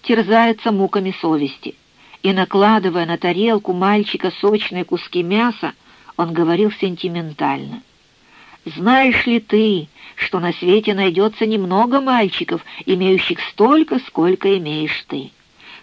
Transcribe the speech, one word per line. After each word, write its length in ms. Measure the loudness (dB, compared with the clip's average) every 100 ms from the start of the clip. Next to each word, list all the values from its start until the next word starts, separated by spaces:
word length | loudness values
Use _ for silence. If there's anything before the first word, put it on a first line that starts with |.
терзается 680 | 0 0 4 4 4 0 -2
муками 420 | 0 0 0 -4 -4
совести. 560 | -2 0 -2 -6 -14 -16 _ _ -20 -4
И, 80 | 0
накладывая 720 | 0 0 4 6 6 2 0 -2
на 120 | -2
тарелку 540 | -2 0 2 0 0
мальчика 600 | 0 2 2 0 -4 -6 -2
сочные 440 | 0 0 -2 -8
куски 380 | -6 -6 -4 -4
мяса, 520 | 0 0 0 -2 -8 -10 _ -20 -12 -4
он 160 | -2
говорил 400 | 0 2 2 0
сентиментально: 1120 | 0 -4 -4 -6 -6 -8 -6 -4 -4 -8 -14 -16 _ _ _ _ -20 -20 -20
"Знаешь 640 | -16 -4 2 2 2 0 0
ли 120 | -2
ты, 500 | 0 2 2 0 -4 -14 -20 -10
что 240 | -6 -2
на 120 | -4
свете 380 | -2 2 2 2
найдется 540 | 0 0 2 0 0 -2
немного 540 | 0 0 2 2 2
мальчиков, 640 | 0 0 0 -2 -6 -6 -8 -10
имеющих 540 | -2 0 2 2 0 -6 -6
столько, 500 | 0 4 4 2 -2
сколько 580 | -4 0 0 2 2 0
имеешь 460 | -2 -4 -4 -6 -8
ты? 240 | -10 -10 -16 _ _ -20 -20